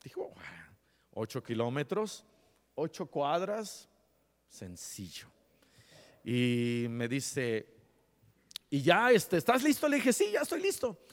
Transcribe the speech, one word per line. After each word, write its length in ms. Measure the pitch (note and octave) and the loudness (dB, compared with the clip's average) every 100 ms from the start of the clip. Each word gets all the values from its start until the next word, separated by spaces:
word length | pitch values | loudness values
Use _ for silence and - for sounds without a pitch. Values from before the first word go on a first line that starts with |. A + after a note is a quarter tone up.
Dijo, 200 | - F#4 | -16 -12
"Oh, 120 | - - - - - - _ _ _ | -12 -14 -20 -20 -20 -20 _ _ _
ocho 300 | - A2 B2+ | -8 -6 -8
kilómetros, 840 | - A2+ A#2+ C3+ D3 G3 G#3+ - - _ _ _ _ | -4 -2 -2 -2 -4 -4 -4 -10 -20 _ _ _ _
ocho 320 | - D#3+ - E3 | -8 -6 -6 -8
cuadras, 840 | D3 C#3+ E3+ F#3+ G#3+ G#3 - - _ _ _ _ _ _ | -2 0 0 -2 -6 -8 -14 -20 _ _ _ _ _ _
sencillo". 800 | - F#2 F2+ - - F2+ - - _ _ _ _ - - - - - | -16 -14 -14 -14 -12 -12 -14 -18 _ _ _ _ -20 -20 -20 -20 -14
Y 640 | - B2 B2 A#2+ A#2+ A#2+ A#2+ | -2 2 2 2 0 0 -2
me 200 | A#2 A#2+ | -4 -2
dice, 580 | C3+ - C#3+ A#2+ A2 - - _ _ _ _ _ _ _ - - | -2 -4 -2 -2 -2 -4 -18 _ _ _ _ _ _ _ -18 -4
"¿Y 100 | C#3+ | 0
ya, 300 | C3+ F3+ B3 | 4 6 8
este, 260 | A3 - E3+ | 6 6 2
estás 260 | - B3 | 4 4
listo?". 260 | D4+ - D4 | 4 2 2
Le 80 | C#4+ | 4
dije, 160 | B3 | 4
"Sí, 180 | - G#4 | 2 2
ya 100 | G4+ | 0
estoy 200 | D4 E4 | -2 -2
listo". 380 | F#4+ - B3 F#3 - | -2 -2 -4 -6 -16